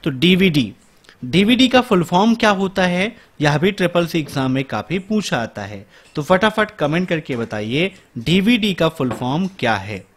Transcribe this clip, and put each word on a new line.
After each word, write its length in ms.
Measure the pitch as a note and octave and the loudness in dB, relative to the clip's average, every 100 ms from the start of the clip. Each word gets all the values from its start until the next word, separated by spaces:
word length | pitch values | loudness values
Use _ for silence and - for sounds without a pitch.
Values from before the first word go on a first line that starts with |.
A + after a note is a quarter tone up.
तो 60 | E3 | -4
डीवीडी, 600 | C3 E3+ F#3 F#3+ D3+ A2 - _ _ - _ | 0 4 4 4 2 -2 -8 _ _ -20 _
डीवीडी 460 | B2+ D#3+ G3+ A#3+ B3+ | -2 0 2 4 4
का 120 | B3+ | 4
फुल 220 | A#3+ F#3+ | 4 0
फॉर्म 300 | D#3+ F3+ A3 | 2 2 2
क्या 160 | A#3 G#3+ | 4 2
होता 300 | G3 F#3+ F#3+ | 2 -2 0
है? 320 | F#3 F3+ G#3 - _ _ | 0 0 -4 -6 _ _
यह 160 | D3 D3 | 0 2
भी 120 | F#3 | 0
ट्रिपल 340 | G3+ F3+ F3 E3+ | 0 0 0 0
सी 120 | E3+ | -2
एग्जाम 320 | C#3+ C#3+ C3 | -4 -4 -2
में 120 | C3 C3+ | -2 -2
काफी 320 | A2 - F3+ | -6 -6 -8
पूछा 380 | F#3 G#3+ - C#3+ | -2 -4 -2 -4
आता 240 | A2+ - | -4 -8
है, 240 | G2 G2+ - - _ - | -12 -14 -18 -20 _ -8
तो 60 | |
फटाफट 480 | C#3+ F#3 G#3+ G#3+ G#3 | 0 2 2 0 -4
कमेंट 360 | - D3 D#3+ F#3 | -2 -2 -2 -2
करके 280 | E3 - B2 | -4 -4 -6
बताइए 540 | A2+ A2 G#2+ C3+ F#3+ F#3+ _ B2+ | -4 -6 -4 -2 -4 -6 _ -10
डीवीडी 560 | A2+ F3+ G3 B3 G#3 | 0 2 2 2 0
का 140 | F3+ E3 | 0 -2
फुल 200 | - C3 | 0 -4
फॉर्म 360 | - B2+ D3 F#3+ - | -2 -4 -2 -4 -2
क्या 160 | A#2+ G#2+ | -2 -2
है? 280 | F#2+ G2+ - | -4 -10 -12